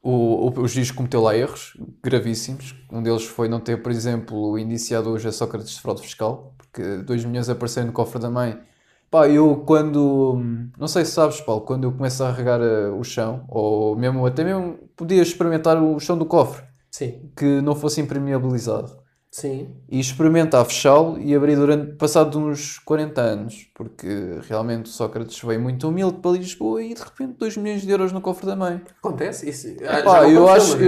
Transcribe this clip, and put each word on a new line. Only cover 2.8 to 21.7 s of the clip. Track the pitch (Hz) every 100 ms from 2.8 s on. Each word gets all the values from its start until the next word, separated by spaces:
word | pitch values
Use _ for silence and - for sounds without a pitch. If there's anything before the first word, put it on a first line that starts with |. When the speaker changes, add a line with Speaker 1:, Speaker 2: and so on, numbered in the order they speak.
| -
Speaker 1:
Um | 113
deles | 113 113 -
foi | - 113
não | 117
ter, | 117 113
por | 120
exemplo, | 117 120 117 113 107 107 107
iniciado | 110 113 - 113 110
o | 113
José | 110 104
Sócrates | 117 107 101 -
de |
fraude | - 98
fiscal, | - - 110 127 - -
porque | _ - 92 98
dois | 98 120 120
milhões | 123 120
apareceram | 120 117 - 120
no |
cofre | 120 110 123
da | 117
mãe. | 120 123 107 _ _ _ _ _
Pá, | 160 147
eu | 147 156 143 147
quando, | 156 151 147 143 139 135 123 120 117 120 -
não | 151
sei | 180 165
se |
sabes, | - 151 208
Paulo, | - 110
quando | 107 131 127
eu |
começo | 127 131 131 127
a |
regar, | 123 123 120
eh, | 117 107 101
o | 101 117
chão, | - 110 127 -
ou | 113 107 107 107 110
mesmo, | 123 131 127
até | 131
mesmo | 170 190 180 - - _
podia | 170 185
experimentar | 170 - 170 160 160 160
o | 156 147
chão | - 170
do | 160
cofre, | 170 127 - - _ _
Speaker 2:
Sim. | - 127 - 147
Speaker 1:
que | - 143 139
não | 143
fosse | 147 151 151
impermeabilizado. | 139 139 139 135 127 123 113 107 123 - _ _ _
Speaker 2:
Sim. | - 139 135 131 - -
Speaker 1:
E | 131
experimentar | 131 - 160 165 160 135 120
fechá-lo | - 143 139 165 110
e | 139
abrir | 143 147 143
durante, | 143